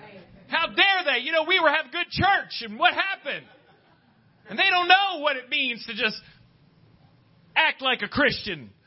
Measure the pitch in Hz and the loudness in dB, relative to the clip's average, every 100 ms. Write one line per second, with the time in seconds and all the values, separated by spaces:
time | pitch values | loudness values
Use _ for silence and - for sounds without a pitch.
0 | - - - - - 302 330 214 392 381 | -20 -20 -20 -20 -4 -2 0 4 4 4
1 | 302 247 262 330 311 370 320 302 262 339 | 2 -2 0 0 2 4 4 2 -2 -6
2 | 349 - 381 381 202 - 233 214 339 - | -6 0 2 2 -2 -10 -10 2 2 2
3 | 381 381 294 185 127 - _ _ _ _ | -2 -6 -8 -10 -12 -20 _ _ _ _
4 | _ _ _ _ - 208 381 359 349 370 | _ _ _ _ -8 0 2 2 4 4
5 | 403 339 294 269 - 294 262 233 - 220 | 2 -2 -2 -2 -4 -4 -4 -6 -10 -4
6 | 226 - - - _ _ _ _ _ _ | -4 -4 -16 -20 _ _ _ _ _ _
7 | _ _ _ _ _ - 311 - 262 247 | _ _ _ _ _ 0 0 0 -2 -2
8 | - - 277 - 208 160 107 _ | -4 0 0 0 -8 -10 -12 _